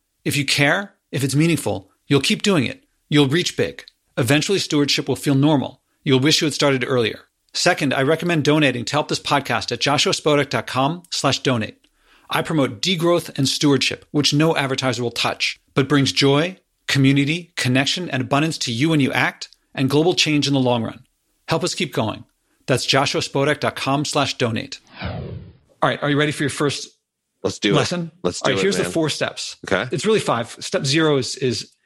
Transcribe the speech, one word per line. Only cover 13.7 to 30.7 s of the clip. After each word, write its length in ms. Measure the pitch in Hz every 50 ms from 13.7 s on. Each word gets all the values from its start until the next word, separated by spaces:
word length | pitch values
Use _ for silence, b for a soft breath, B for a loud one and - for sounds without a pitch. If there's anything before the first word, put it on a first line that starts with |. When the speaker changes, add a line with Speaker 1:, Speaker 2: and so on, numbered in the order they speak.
| 139 135 - - - - - _
Speaker 1:
which 220 | - 151 139 - 147
no 220 | 147 156 165 156
advertiser 480 | 143 139 131 135 131 131 131 117 117 123
will 80 | 117
touch, 480 | - - - 120 - - - - - - _ _ -
but 120 | - 139 135
brings 220 | 151 139 135 135
joy, 460 | - - 143 139 139 143 160 185 185 - _ _ _ _ _ -
community, 640 | - 139 135 135 139 139 143 139 160 175 170 - - -
connection, 520 | - 123 127 131 143 139 - 185 180 -
and 120 | - - 127
abundance 340 | 110 139 139 151 165 143 -
to 120 | - 131
you 180 | 117 117 147 165
when 100 | 160 147
you 100 | 131 120 -
act, 360 | 127 135 170 - - - - _ _ _ _ -
and 140 | 131 135 131
global 260 | 139 147 160 180 180
change 320 | 180 - 160 151 147 131 139
in 60 | 139
the 60 | 135
long 240 | 127 123 123 117 110
run. 220 | 104 - - - _ _ _ _ _ _ _ _ -
Help 160 | 160 160 180
us 120 | 165 -
keep 180 | - 190 139 -
going. 300 | - - - - - - _ _ _ _ _ _ _ _
That's 220 | - 131 120 - -
joshuaspodek 720 | - 139 143 - - 165 - - - 143 139 147 147 -
dot 160 | - 113 -
com 280 | - - 135 135 143 147
slash 300 | - - 151 135 127 - -
donate. 420 | 131 113 113 104 87 - - - _ _ - -
All 200 | - - - - - - - - - - - _ _ _ _ - -
right, 180 | 135 123 -
are 80 | - 143
you 80 | 147 139
ready 140 | 151 151
for 120 | 143 - 151
your 60 | 131
first 400 | - - 156 143 - - - - _ _ _ _ _ _ _ _ _ _ -
Speaker 2:
Let's 160 | 98 - -
do 140 | - 101 98
it. 20 |
Speaker 1:
lesson? 360 | 143 123 - 180 175 170 165 - _ -
Speaker 2:
Let's 180 | 90 - -
do 80 | - -
Speaker 1:
All 40 | -
right, 40 | -
Speaker 2:
it, 20 | 190
Speaker 1:
here's 140 | 196 202 -
the 60 | -
Speaker 2:
man. 80 | 175
Speaker 1:
four 180 | 180 165 156 147
steps. 480 | - - 139 - - - - - - - - -
Speaker 2:
Okay. 200 | 98 92 117 127 -
Speaker 1:
It's 120 | - -
really 140 | 208 220 185
five. 340 | - - 131 117 117 - - -
Step 260 | - -